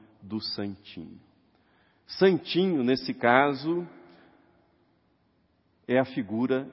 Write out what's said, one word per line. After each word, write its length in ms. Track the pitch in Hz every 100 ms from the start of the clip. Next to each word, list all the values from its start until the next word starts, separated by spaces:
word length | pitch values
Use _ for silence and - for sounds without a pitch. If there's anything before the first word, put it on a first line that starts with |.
| - _
do 180 | 98 110
santinho." 800 | - - 101 98 - - 95 - _ _ _ _ _ _ _ _ -
Santinho, 760 | - 190 175 - 165 190 156 120
nesse 280 | 131 -
caso, 720 | - 120 127 143 131 151 175 170 - - - _ _ _ _ _ _ _ _ _ _ _ _ _ _ _ _ -
é 140 | 123
a 60 | 127
figura 680 | 143 98 110 127 131 127